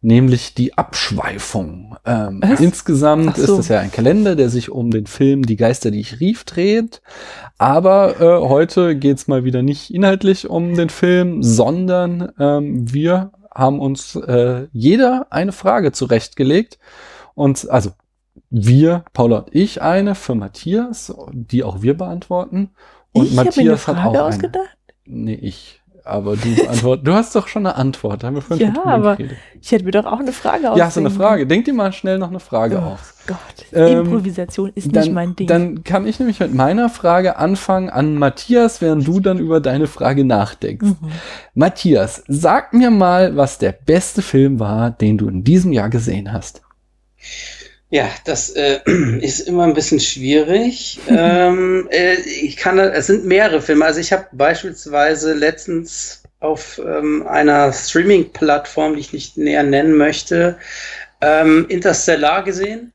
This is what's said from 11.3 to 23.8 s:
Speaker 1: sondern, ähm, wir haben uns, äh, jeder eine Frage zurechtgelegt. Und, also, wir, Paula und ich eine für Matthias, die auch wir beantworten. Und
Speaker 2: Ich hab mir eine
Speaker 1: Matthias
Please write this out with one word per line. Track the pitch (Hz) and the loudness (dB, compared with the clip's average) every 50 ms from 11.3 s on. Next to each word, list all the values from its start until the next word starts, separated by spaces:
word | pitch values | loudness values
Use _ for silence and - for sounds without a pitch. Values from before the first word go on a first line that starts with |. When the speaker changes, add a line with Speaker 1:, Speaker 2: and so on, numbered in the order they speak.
| 170 - 135 | -2 0 2
Speaker 1:
sondern, | 120 113 110 120 113 156 175 185 185 180 180 180 175 175 175 175 - - - | 2 4 4 2 2 2 -2 -2 0 0 0 0 -2 -4 -6 -8 -10 -6 -2
ähm, | 139 143 147 147 147 147 147 127 120 117 120 | 0 0 0 0 -2 -4 -4 -6 -6 -4 -4
wir | 143 151 165 180 185 190 196 _ _ _ - - | -2 0 0 0 0 -2 -4 _ _ _ -20 -4
haben | - 131 135 139 143 | 0 0 2 2 0
uns, | 143 135 139 135 - - - | -2 -4 -4 -4 -8 -10 -10
äh, | - - - 123 120 120 123 127 123 131 - - | -10 -6 0 0 2 2 2 -2 -4 -8 -10 -8
jeder | 120 110 143 185 226 262 247 254 254 - _ | 0 2 4 4 4 4 2 2 -2 -6 _
eine | - 143 175 202 196 | -6 -4 -4 -4 -6
Frage | - - 190 226 240 190 147 - | -4 -2 0 0 2 0 0 -2
zurechtgelegt. | - 127 117 120 113 - - _ - 139 131 143 185 226 _ - _ _ _ - - - - - - - - _ | -2 -2 0 0 0 0 -4 _ -2 0 2 2 2 0 _ -10 _ _ _ -20 -20 -20 -20 -20 -20 -20 -20 _
Und, | - 147 139 139 - - - | 0 0 0 0 0 -4 -2
also, | - 123 101 98 - _ _ _ _ _ _ _ _ - _ _ | 0 0 0 -2 -8 _ _ _ _ _ _ _ _ -20 _ _
wir, | 127 117 101 113 123 135 151 160 175 170 165 - _ | -4 0 4 4 6 6 6 4 2 0 -4 -8 _
Paula | - 123 117 117 104 | 0 2 2 2 0
und | - - - | -2 -2 0
ich | 147 185 208 - - | 0 0 0 -2 -4
eine | - 156 170 190 202 202 196 | -2 0 0 2 0 0 -4
für | 190 - - 131 | -6 -6 -6 -4
Matthias, | 113 101 98 _ - - 160 185 214 240 247 226 - - - - - 139 143 | -4 -4 -8 _ -12 -8 -4 -4 -2 -4 -4 -8 -12 -14 -16 -18 -18 -18 -16
die | 143 127 113 - - 123 - | -14 -14 -12 -4 -2 -2 -2
auch | - 95 95 | -2 -6 -4
wir | 101 120 143 | -2 -2 0
beantworten. | 165 185 180 175 175 - _ 180 180 180 - - 185 196 190 _ _ _ - _ _ _ _ _ | 0 -4 -8 -8 -12 -8 _ -6 -6 -4 -4 -6 -6 -6 -6 _ _ _ -20 _ _ _ _ _
Und | 220 262 - | 0 0 2
Speaker 2:
Ich | - - | 2 2
hab | 254 | 2
mir | 359 339 294 | 2 2 2
eine | 240 220 | 2 4
Speaker 1:
Matthias | - - | 2 2